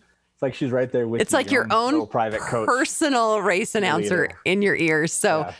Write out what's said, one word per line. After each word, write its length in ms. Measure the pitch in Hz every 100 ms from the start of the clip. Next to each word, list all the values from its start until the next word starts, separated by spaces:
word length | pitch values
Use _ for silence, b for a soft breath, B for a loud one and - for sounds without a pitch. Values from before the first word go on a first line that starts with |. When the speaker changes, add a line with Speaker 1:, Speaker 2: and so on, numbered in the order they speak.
| b b b
Speaker 1:
it's 80 | _
like 140 | 135 123
she's 160 | 139
right 200 | 127 127
there 160 | 127 117
with 140 | 117
Speaker 2:
It's 100 | 208
Speaker 1:
you, 60 | 302
Speaker 2:
like 140 | -
Speaker 1:
your 140 | 262 -
Speaker 2:
your 80 |
Speaker 1:
own 60 | 220
Speaker 2:
own 120 | 247
Speaker 1:
little 160 | 302 -
private 340 | 123 110 107
coach. 240 | - 123 107
Speaker 2:
personal 760 | 247 302 - 311 262 226 214
race 360 | 196 180 214 226
announcer 460 | 185 156 - 185
Speaker 1:
Leader. 160 | 147 - -
Speaker 2:
in 180 | 190
your 120 | 202 -
ears. 380 | 160 156 160
So 280 | - 208 156
Speaker 1:
Yeah. 120 | 151 B